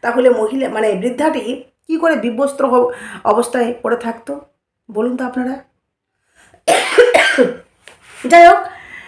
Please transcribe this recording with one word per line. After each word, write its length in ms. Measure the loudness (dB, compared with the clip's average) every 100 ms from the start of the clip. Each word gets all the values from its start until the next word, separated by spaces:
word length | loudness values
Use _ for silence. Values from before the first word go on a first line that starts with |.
তাহলে 300 | -4 2 4
মহিলা, 380 | 4 0 -4 -4
মানে 240 | -2 -2
বৃদ্ধাটি 720 | -2 -4 -2 -2 -2 -6 -10 -12 _ -6
কি 120 | -2
করে 180 | 0 -2
বিবস্ত্র 520 | -4 -4 -4 -2 0
হ-, 240 | 2 0 -4 -14 -6
অবস্থায় 500 | -2 0 0 -2 -4 -4
পড়ে 140 | -6 -4
থাকতো 440 | -6 -10 -12 -14 -16 _ _ _ -12
বলুন 260 | -6 -4 -4
তো 80 |
আপনারা? 340 | -6 -6 -8 -8 -16 _ _ _ _ _ _ _ _ _ -2
<coughs> 1600 | -2 -2 -2 0 2 0 0 -2 -4 -18 _ -20 -20 -20 -12 4
যাই 200 | 8 10
হোক, 120 | 8 0 -14 -20 -20